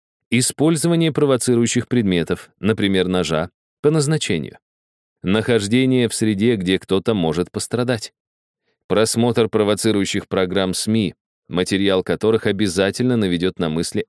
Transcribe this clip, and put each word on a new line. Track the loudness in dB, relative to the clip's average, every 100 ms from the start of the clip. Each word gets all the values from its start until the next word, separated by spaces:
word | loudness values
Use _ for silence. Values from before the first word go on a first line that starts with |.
| _ _ _
Использование | 0 0 0 0 2 0 0 0
провоцирующих | 2 2 2 2 2 2 0 0
предметов, | 0 2 2 0 -4 -8 _
например, | -2 0 0 0 0
ножа, | 0 0 -2 -4 _ _ _
по | 0
назначению. | 2 0 -2 -2 -4 -6 -14 _ _ _ _ _ _
Нахождение | -2 0 2 0 2 2 2 2 0
в |
среде, | 0 -2 2 2 0
где | 0 -2
кто-то | 0 -2 0
может | 0 0 -2 -4
пострадать. | -6 -6 -4 -2 -4 -8 _ _ _ _ _ _ _ -2
Просмотр | 0 2 2 0 2 0
провоцирующих | 2 0 0 0 0 -2 -4 -4
программ | -2 0 0 -2
сми, | -2 -2 0 -2 -6 _ _ -6
материал | -4 0 0 2 2
которых | 0 0 0 0
обязательно | 0 -2 -2 0 -2 0 -2 0
наведёт | 0 0 -2 -2
на | -2
мысли | -2 -4 -6